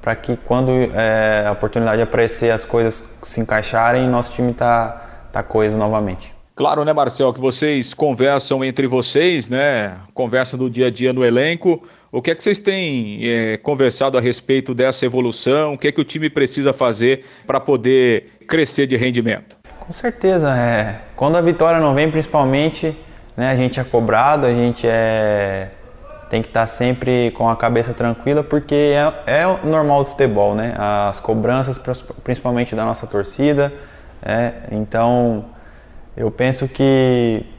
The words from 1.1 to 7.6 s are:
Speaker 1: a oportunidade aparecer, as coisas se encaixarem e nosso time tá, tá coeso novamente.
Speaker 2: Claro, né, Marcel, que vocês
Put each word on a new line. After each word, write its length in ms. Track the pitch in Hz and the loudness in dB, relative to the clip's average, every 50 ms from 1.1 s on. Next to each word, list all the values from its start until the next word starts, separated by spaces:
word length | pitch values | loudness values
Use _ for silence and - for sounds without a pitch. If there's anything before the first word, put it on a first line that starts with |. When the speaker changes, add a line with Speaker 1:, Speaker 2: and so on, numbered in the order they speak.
| 110 110 110 110 107 107 104 | 2 2 2 2 2 2 0
Speaker 1:
a 60 | 104 | -2
oportunidade 480 | 104 101 - 110 - 120 117 113 107 113 | -2 -2 -4 -4 -2 0 0 0 2 0
aparecer, 500 | 117 110 - 120 117 113 - - 117 117 | 0 0 2 0 0 0 0 0 0 0
as 140 | 113 110 - | 0 0 -2
coisas 440 | - - 117 117 113 110 - - - - - | -2 0 0 0 0 -2 -6 -14 -16 -20 -20
se 180 | - - - - | -14 -10 -6 -6
encaixarem 640 | 110 - 123 110 107 - - 113 113 120 123 127 127 | -4 -2 -2 -2 -2 0 0 2 2 4 2 2 2
e 40 | 127 | 2
nosso 240 | 123 120 120 - | 0 0 -2 -4
time 200 | - - 127 123 117 | -4 -2 -2 -2 0
tá, 760 | - 127 120 117 117 113 113 - - - - - - - - | 0 2 2 2 2 0 -2 -6 -12 -16 -20 -20 -20 -20 -8
tá 100 | - 107 | -8 -8
coeso 340 | 107 - - 110 107 107 107 | -8 -2 0 0 2 2 0
novamente. 560 | 110 107 107 110 107 104 98 90 - - - - - - _ _ | 0 0 0 0 0 -2 -2 -6 -8 -12 -18 -20 -20 -20 _ _
Speaker 2:
Claro, 280 | - 131 147 147 151 147 | -2 0 0 2 2 2
né, 80 | 156 | 2
Marcel, 400 | 151 151 139 123 - - 139 127 | 2 2 2 0 0 0 0 0
que 80 | 120 127 | 0 0
vocês 540 | 127 135 120 - | -2 -2 0 0